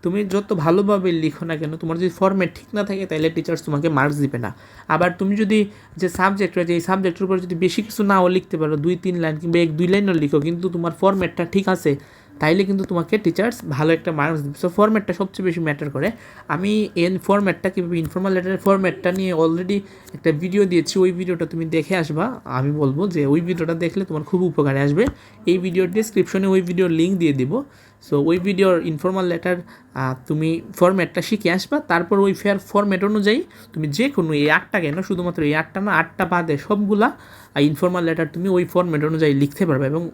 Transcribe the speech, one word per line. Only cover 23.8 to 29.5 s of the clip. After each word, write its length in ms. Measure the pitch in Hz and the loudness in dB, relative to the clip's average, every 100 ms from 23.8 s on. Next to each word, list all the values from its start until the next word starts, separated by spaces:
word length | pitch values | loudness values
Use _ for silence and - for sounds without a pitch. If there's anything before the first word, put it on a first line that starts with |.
| 170 196 | -2 -4
তোমার 180 | 190 156 | -4 -6
খুব 200 | 151 180 | -2 0
উপকারে 380 | 180 147 143 139 | 0 2 0 2
আসবে। 260 | 143 147 262 - - - - | 2 2 0 -2 -16 -8 -2
এই 120 | 180 | 0
ভিডিওর 320 | 180 175 185 | 0 0 0
ডেসক্রিপশনে 560 | 202 220 - 175 190 190 | 0 -2 0 0 0 2
ওই 140 | 190 | 2
ভিডিওর 300 | 175 180 185 | 2 0 2
লিংক 280 | 160 170 190 | 2 2 2
দিয়ে 140 | 165 | 2
দিব। 300 | 139 127 214 277 - - _ - | 0 0 -2 -6 -16 -20 _ -4
So, 60 | 147 | 0
ওই 220 | 147 180 | 2 0
ভিডিওর 480 | 180 190 190 175 170 | 0 2 4 4 0
ইনফর্মাল 400 | 151 180 190 185 | -4 -2 -2 -2
লেটার, 300 | 165 180 | -2 -2